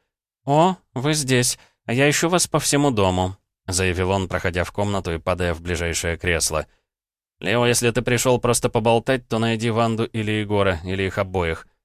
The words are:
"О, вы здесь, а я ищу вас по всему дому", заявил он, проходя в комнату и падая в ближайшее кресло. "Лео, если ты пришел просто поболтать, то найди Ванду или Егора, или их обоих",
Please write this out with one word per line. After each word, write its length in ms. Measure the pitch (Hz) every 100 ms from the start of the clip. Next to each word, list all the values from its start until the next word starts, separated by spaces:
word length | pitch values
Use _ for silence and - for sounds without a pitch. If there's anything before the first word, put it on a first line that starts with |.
| _ _ _ _
"О, 320 | - 147 175 180 _
вы 220 | 127 135
здесь, 440 | 156 131 127 123 - _ _ -
а 80 |
я 160 | 120 143
ищу 180 | 143 165
вас 180 | 175 -
по 120 | 156
всему 320 | - 143 143
дому", 480 | 110 95 92 92 98 _ _ -
заявил 440 | 90 92 87 92
он, 180 | 98 90
проходя 360 | 90 92 87
в 80 | 85
комнату 420 | - 104 101 90
и 40 | 82
падая 360 | 92 87 90
в 80 | 82
ближайшее 560 | 85 85 85 80 85 82
кресло. 480 | 90 82 - 78 73 _ _ _ _ _ _ _
"Лео, 280 | 90 117 120
если 240 | 120 120
ты 100 | 113
пришел 400 | 117 120 131 123
просто 300 | 120 117 117
поболтать, 580 | 117 110 117 - 131 -
то 100 | 113
найди 320 | 117 113 117
Ванду 340 | 110 117 110
или 280 | 113 113 107
Егора, 480 | 107 101 104 98 87
или 180 | 92 95
их 160 | 95 98
обоих", 480 | 98 92 82 82 - _